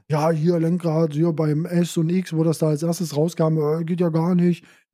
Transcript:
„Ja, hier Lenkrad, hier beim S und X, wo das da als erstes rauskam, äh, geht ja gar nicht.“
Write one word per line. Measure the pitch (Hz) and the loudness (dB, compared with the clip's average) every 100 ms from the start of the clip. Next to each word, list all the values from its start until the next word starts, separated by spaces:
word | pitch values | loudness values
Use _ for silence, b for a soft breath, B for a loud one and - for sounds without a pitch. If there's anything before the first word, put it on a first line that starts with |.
| - | -4
„Ja, | 151 156 | 0 2
hier | 165 160 175 | 2 2 2
Lenkrad, | 165 175 170 156 165 | 0 0 0 2 0
hier | 147 170 | 2 0
beim | 160 156 151 170 | 0 0 0 0
S | 175 170 - | 0 0 0
und | 160 | 0
X, | 185 180 | 0 -2
wo | 160 | 0
das | 160 151 | 0 0
da | 160 | 0
als | 147 | 0
erstes | 165 170 170 143 | -2 -4 -4 -2
rauskam, | 165 170 160 160 | -2 0 0 2
äh, | 147 160 | 0 -2
geht | 165 175 | -2 -2
ja | 175 | 0
gar | 160 165 180 | 0 0 2
nicht.“ | 175 170 b b _ | 2 0 b b _